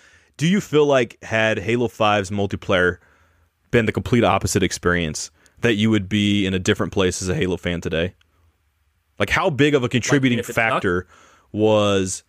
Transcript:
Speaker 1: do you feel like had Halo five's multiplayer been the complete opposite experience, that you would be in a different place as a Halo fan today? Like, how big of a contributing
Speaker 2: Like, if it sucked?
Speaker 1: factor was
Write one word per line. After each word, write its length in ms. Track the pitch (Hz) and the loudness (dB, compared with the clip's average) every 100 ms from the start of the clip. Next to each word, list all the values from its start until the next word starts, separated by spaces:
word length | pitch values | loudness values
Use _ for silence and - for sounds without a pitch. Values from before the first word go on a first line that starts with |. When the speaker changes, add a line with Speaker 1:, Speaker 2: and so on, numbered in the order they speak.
| _ _ _ - | _ _ _ -4
Speaker 1:
do 100 | 160 | 0
you 120 | 196 | 0
feel 260 | - 151 147 | 2 2 4
like 360 | 135 117 - | 2 0 -6
had 360 | - 110 110 107 | -4 0 0 -2
Halo 260 | 95 120 117 | -2 -2 -2
five's 440 | - 107 104 95 | 0 0 0 -2
multiplayer 680 | 104 101 - - 95 90 87 _ _ _ _ _ _ - | -4 -4 -6 0 2 2 -2 _ _ _ _ _ _ -2
been 160 | 120 110 | 0 0
the 60 | |
complete 320 | - - 123 | -2 0 2
opposite 380 | 98 98 - 104 | 2 2 0 0
experience, 680 | 90 - 87 87 80 78 - _ _ - | -2 -2 -2 0 -2 -6 -12 _ _ -4
that 140 | 117 | -2
you 140 | 104 110 | 2 2
would 180 | 107 95 | 0 0
be 380 | 107 104 104 95 | 0 0 0 0
in 60 | |
a 40 | 92 | -2
different 340 | 90 104 87 | -2 -2 -2
place 300 | - 92 - | 0 0 0
as 60 | 92 | -4
a 60 | 85 | -2
Halo 200 | 90 87 | -2 -4
fan 240 | 87 87 | -4 -6
today? 340 | 85 82 90 - _ _ _ _ _ _ _ _ _ - | -4 -4 -4 -8 _ _ _ _ _ _ _ _ _ -6
Like, 120 | 101 | -2
how 200 | 156 185 | 0 -2
big 240 | 127 147 | 2 2
of 100 | 139 | 2
a 40 | 120 | 0
contributing 500 | 123 - 143 131 117 | -2 2 2 2 0
Speaker 2:
Like, 60 | |
if 60 | - | -2
it 40 | |
sucked? 180 | 117 113 | -2 0
Speaker 1:
factor 340 | 156 101 87 - - - _ _ | 0 0 -2 -4 -20 -20 _ _
was 720 | 104 107 107 104 98 95 - | 0 2 4 2 0 -2 -6